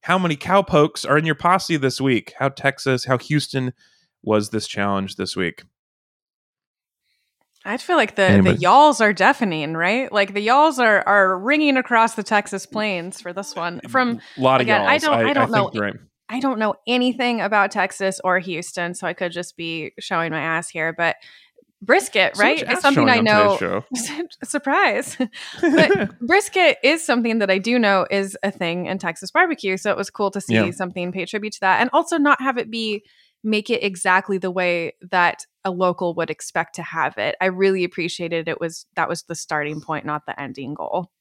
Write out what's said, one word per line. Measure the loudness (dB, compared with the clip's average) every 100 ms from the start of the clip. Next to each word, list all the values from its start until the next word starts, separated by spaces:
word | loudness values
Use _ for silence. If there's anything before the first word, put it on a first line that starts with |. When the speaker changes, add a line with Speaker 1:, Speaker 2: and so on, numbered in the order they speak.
Speaker 1:
How | 0 0
many | 0 -2
cowpokes | 0 0 4 4 2 0 0
are | 0
in | 2
your |
posse | 0 2 0 0 0
this | 0 0
week? | 0 0 -2 -4
How | -4
Texas, | -2 -4 -2 -2 -2
how | 0 -2
Houston | 0 -2 -2 -4 -4 -8 _ _ _ _
was | 0 0 0
this | -6 -6
challenge | -6 -4 -2 -6 -8
this | -8 -4
week? | -4 -6 -20 _ _ _ _ _ _ _ _ _ _ _ _ _ _ _ _ _ _ _
Speaker 2:
I | -8 -8
feel | 0 2
like | 2 2
the, |
the | 4
Speaker 1:
Anybody? | 6 6 4
Speaker 2:
y'alls | 6 8 8 6
are | 2
deafening, | 4 2 2 0 -2 -4
right? | -2 0 0 -2
Like, | 0 0
the | -2
y'alls | 2 4 4 4
are, | 2 4 4
are | 4 4 2
ringing | 0 2 2 0
across | 2 2 2
the | 0
Texas | 0 0 0 -8
plains | -8 -4 -4 -4 -8 -12
for | -12
this | -10 -10
one. | -6 -6 -8 -4
From, | 0 0 -2 -10 2
Speaker 1:
Lot | 4 4
of | 4
Speaker 2:
again, | 2
I | 4
Speaker 1:
y'alls. | 2
Speaker 2:
don't, | 2
Speaker 1:
I, | 2 2
Speaker 2:
I |
don't | 2
Speaker 1:
I | 2
think |
Speaker 2:
know, | 2 0
Speaker 1:
you're | -2
right. | -6 -6 _ _ _
Speaker 2:
I | -4
don't | -2 0
know | -2 -2 -2
anything | 0 0 0 -2 -2
about | 0 2 2
Texas | 0 -4 -2 -4 -2
or | 0 0
Houston, | -2 -8 -8 -6 -6
so | -6 -8
I |
could | -4 -6
just | -6 -12 -10
be | -8 -8 -10 -12
showing | -6 -2 -2
my | -4
ass | -4 -4 -6
here. | -6 -6 -2
But | -2 -2 -12 -20 _ _ _ _
brisket, | 2 2 2 0 0 2
Speaker 1:
So |
much | 2 2
Speaker 2:
right, | 0
Speaker 1:
ass | 0
Speaker 2:
is |
something | 2 4 4
Speaker 1:
showing |
Speaker 2:
I | 4
Speaker 1:
on |
Speaker 2:
know. | 4 6 4 2
Speaker 1:
today's | -2 -4 -6 -10 -8
show. | -8 -10 -10
Speaker 2:
<laughs> |
Surprise. | -6 -6 0 2 2 0 -6 -6 -6 -6
Speaker 1:
<laughs> | -16 -2
Speaker 2:
But | 2 4 4 4 0 -6
brisket | 2 2 2 2 4 4
is | 2 2
something | 0 0 2 0
that | 2
I | 0
do | 2 2
know | 4 4 2
is | 0 -2 -4
a | -6
thing | -4 -4 -4 -4
in | -4
Texas | -6 -8 -4
barbecue, | 0 0 0 -4 -4
so | -2
it | -4
was | -4
cool | -4 -4
to | -4
see | 0
Speaker 1:
Yeah. | 2 2
Speaker 2:
something | -2 -8 -6 -8
pay | -6 -8
tribute | -6 -8
to | -2
that, | 0 2
and | 2
also | 0 0 0
not | 2 2
have | 0 -4
it | -6
be, | -6 -4 -6 _ _ _ _
make | -2 -2 -2
it | -2
exactly | -4 -4 2 2 2 -4
the | -2
way | -2 0 -2 -4 -10 -4
that | 2 2 0 -12 _
a | -6
local | 0 0 0 -4
would | -4 -6
expect | -6 -6 -6 -6 -8
to |
have | -10 -4 -4 -2
it. | -4 -2
I | -2
really | 2 0 2
appreciated | -2 -4 -8 -6 -6 -4 -4
it | -6
was, | -6 -10 -12
that | -4 -4
was | -4
the | -8
starting | -12 -6 -4 -4 -8
point, | -6 -8 -6
not | -8 -8
the | -12
ending | -10 -12 -12
goal. | -10 -6 -6 -8 _